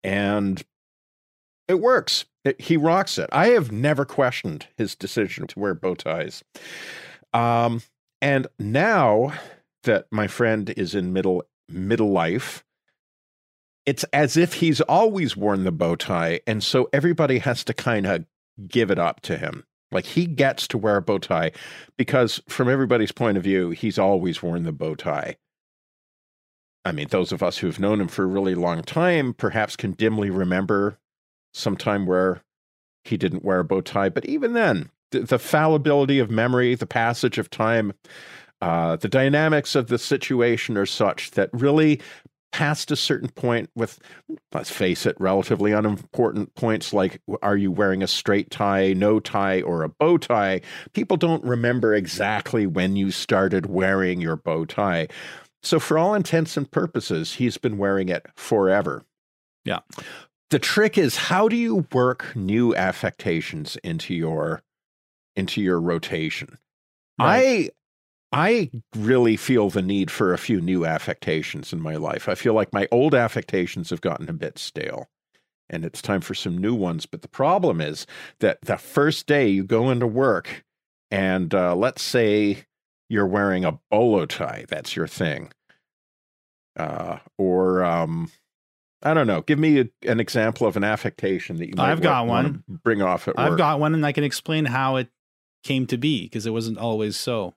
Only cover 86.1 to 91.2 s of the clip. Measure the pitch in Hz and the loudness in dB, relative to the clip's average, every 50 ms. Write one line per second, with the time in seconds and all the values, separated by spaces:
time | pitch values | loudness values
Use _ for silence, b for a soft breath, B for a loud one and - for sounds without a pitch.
86.1 | _ _ _ _ _ _ _ _ _ _ _ _ _ - 80 76 76 80 82 87 | _ _ _ _ _ _ _ _ _ _ _ _ _ -8 -6 -6 -6 -8 -8 -8
87.1 | 82 - _ _ _ - 98 92 90 92 92 92 92 92 90 87 85 85 82 80 | -8 -10 _ _ _ -2 0 2 4 4 4 4 4 4 2 2 2 2 0 -2
88.1 | 82 82 82 78 _ _ _ _ _ _ _ _ _ _ _ _ _ _ - 143 | -2 -6 -6 -8 _ _ _ _ _ _ _ _ _ _ _ _ _ _ -2 2
89.1 | 160 160 135 110 95 80 - - 151 143 156 160 151 139 123 117 _ _ - - | 2 4 4 2 2 0 0 0 2 2 4 6 6 4 4 2 _ _ -2 0
90.1 | 117 113 110 - - 123 110 113 110 - 123 107 87 110 98 104 107 - - 107 | 0 0 0 0 0 0 0 0 0 0 0 0 2 0 0 0 -2 -2 -4 -8
91.1 | - - | -6 -4